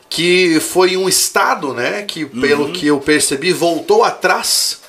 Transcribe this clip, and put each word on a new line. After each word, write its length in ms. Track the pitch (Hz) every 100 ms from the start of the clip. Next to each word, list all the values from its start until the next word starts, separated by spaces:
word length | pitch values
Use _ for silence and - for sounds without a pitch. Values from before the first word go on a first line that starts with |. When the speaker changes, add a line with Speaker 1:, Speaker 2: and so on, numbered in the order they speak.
| -
Speaker 1:
Que 500 | 156 175 180 180 156
foi 380 | - 180 185 185
um 100 | 185
estado, 680 | - - 208 - 240 143
né, 300 | 120 135 208
que, 220 | 208 170 -
pelo 400 | 113 143 147 147
Speaker 2:
Uhum. 80 |
Speaker 1:
que 120 | 170 147
eu 120 | 143
percebi, 540 | 151 151 - 139 180
voltou 500 | 143 170 156 - 214
atrás 800 | 202 - 180 - - - - -